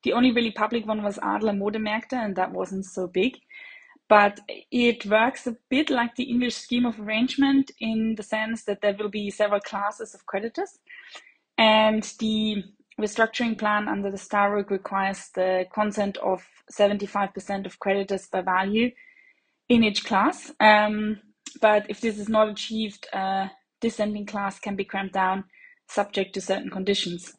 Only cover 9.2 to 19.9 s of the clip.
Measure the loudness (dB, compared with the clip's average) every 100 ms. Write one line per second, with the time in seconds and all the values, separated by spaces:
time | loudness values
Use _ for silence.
9.2 | -6 -2 0 0 -2 -4 -4 -6 -14 -16
10.2 | -8 -6 -6 -6 -8 _ _ -20 -20 -20
11.2 | _ _ _ 4 6 6 4 2 -4 -4
12.2 | -2 0 0 -2 -6 _ _ -6 -6 2
13.2 | 0 2 -2 -2 0 0 -2 -4 -4 -6
14.2 | -4 2 2 2 -2 -4 -2 -2 -2 -4
15.2 | -8 -2 0 0 -2 -2 -2 0 -4 -2
16.2 | -2 -2 -6 _ _ 2 2 2 -4 -4
17.2 | -4 -6 -8 -8 -8 -6 -2 -2 0 -6
18.2 | -4 -4 0 0 0 0 0 -2 -20 _
19.2 | _ _ _ _ _ 4 4